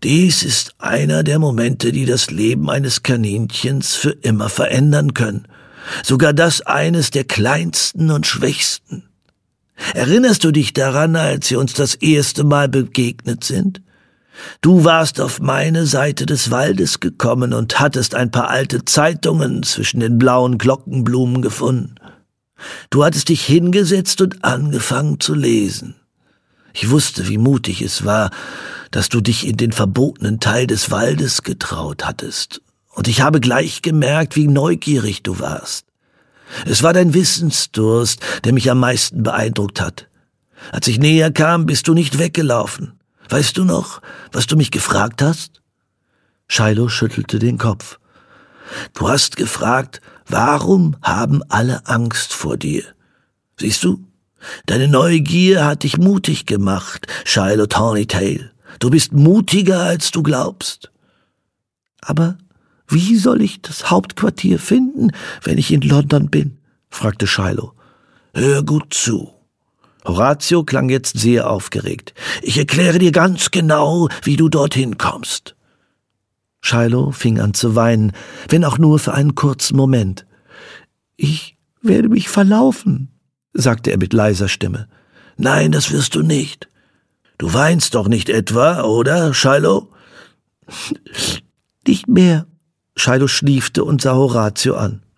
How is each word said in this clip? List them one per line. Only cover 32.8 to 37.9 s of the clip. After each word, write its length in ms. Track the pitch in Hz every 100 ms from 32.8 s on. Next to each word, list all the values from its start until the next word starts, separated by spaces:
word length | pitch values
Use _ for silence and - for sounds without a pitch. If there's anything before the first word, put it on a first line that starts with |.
| _
Und 140 | - 110
ich 140 | 113
habe 180 | 139 156
gleich 420 | 120 123 151 -
gemerkt, 540 | - 156 135 151 160 147
wie 120 | 151
neugierig 760 | 139 151 165 - 143 104 98
du 160 | - 90
warst. 480 | - 78 - - - _ _ _ _ _ _ - -
Es 160 | 117
war 100 | 160
dein 220 | 180 175 151
Wissensdurst, 1040 | 165 - 165 - - - 110